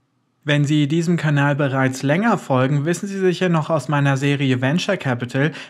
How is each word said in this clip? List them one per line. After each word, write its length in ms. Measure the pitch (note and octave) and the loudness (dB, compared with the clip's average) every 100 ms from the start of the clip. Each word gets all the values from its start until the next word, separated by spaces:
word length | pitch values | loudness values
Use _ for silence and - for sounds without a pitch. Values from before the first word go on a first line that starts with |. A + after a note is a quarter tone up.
| _ _ _ _ D3 | _ _ _ _ -2
Wenn 180 | D3 | 0
Sie 240 | C#3+ D3+ C#3+ | 2 2 2
diesem 300 | E3 E3 E3+ | 0 0 0
Kanal 360 | D#3 C#3+ C#3+ | 0 2 2
bereits 500 | C#3+ C#3+ C3+ C3 C3 | 0 0 0 0 0
länger 340 | C3+ D#3+ A#3 F#3+ | 0 0 0 0
folgen, 480 | - C3 C3 D3 D3+ | 0 0 2 0 -2
wissen 200 | F3 G3+ | -4 -6
Sie 140 | G3 | -2
sicher 300 | F#3 F3 F#3 | 0 2 2
noch 200 | E3 D3 | 0 0
aus 200 | D#3+ - | -2 0
meiner 260 | D3 C#3+ C3+ | 0 2 2
Serie 460 | C#3+ C#3 C#3 B2+ | 0 0 0 0
Venture 340 | C3 F3 - G3 | 0 0 0 -2
Capital, 560 | C#3 B2 B2 C3+ D#3 - | -2 -4 -4 -2 -2 -4